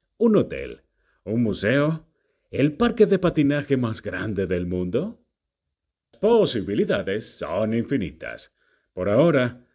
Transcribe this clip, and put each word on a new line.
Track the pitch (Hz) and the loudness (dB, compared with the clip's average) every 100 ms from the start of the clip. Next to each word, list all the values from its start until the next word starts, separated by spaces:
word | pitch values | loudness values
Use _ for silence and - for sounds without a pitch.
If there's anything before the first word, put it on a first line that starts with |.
| _ - | _ 0
Un | 226 202 | 4 4
hotel, | - 67 65 58 _ _ _ _ | 2 -4 -10 -14 _ _ _ _
un | 92 113 | -4 0
museo, | 113 85 98 139 151 160 - _ _ _ _ | 0 0 0 2 0 -2 -8 _ _ _ _
el | 95 143 | 0 0
parque | - 233 233 196 | 2 0 4 4
de | 185 | 4
patinaje | 185 156 139 143 - 131 | 2 2 2 2 0 0
más | 117 110 | 0 -4
grande | 101 92 104 98 92 | -6 -6 -4 -2 -2
del | 90 90 | -2 -2
mundo. | 90 90 110 202 - _ _ _ _ _ _ _ _ _ | -4 -2 -4 -4 -10 _ _ _ _ _ _ _ _ _
Las | - | -2
posibilidades | 208 233 180 107 87 110 190 127 92 104 - | 2 4 4 0 -2 0 0 -2 -2 -4 -6
son | - 76 90 110 | -8 -6 -2 0
infinitas. | 117 117 139 85 - 58 55 - _ _ _ _ | -2 -2 -4 -4 -8 -14 -14 -18 _ _ _ _
Por | - 92 | -6 0
ahora, | 110 170 143 123 123 _ | 2 4 2 0 -6 _